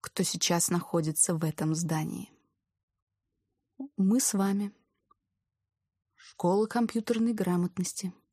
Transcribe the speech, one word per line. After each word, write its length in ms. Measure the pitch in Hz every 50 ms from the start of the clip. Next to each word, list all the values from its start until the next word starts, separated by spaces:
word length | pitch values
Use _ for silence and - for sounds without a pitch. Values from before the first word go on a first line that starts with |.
кто 220 | - - _ - 185
сейчас 460 | - - 175 - - 175 170 165 -
находится 680 | 180 175 175 - - 170 160 156 156 - - - 175
в 80 | 160 160
этом 320 | 156 156 - - 156 156
здании. 560 | 156 170 170 165 156 156 160 - - 208 - _ _ _ _ _ _ _ _ _ _ _ _ _ _ _ _ _ _ _ _ _ _ _ _ _ _ _ _ _ _ 269 285 _
Мы 220 | - 190 190 214 254
с 140 | - - -
вами. 380 | 196 196 196 196 202 208 202 - _ _ _ _ _ _ _ - _ _ _ _ _ _ _ _ _ _ _ _ _ _ _ _ _ _ _ _
Школа 500 | _ - - - _ - 175 185 202 220
компьютерной 680 | 214 - 240 233 220 - 226 220 - 233 220 226 233 233
грамотности. 800 | 208 190 180 180 175 175 180 - - 180 - - - - 180 - _ _ _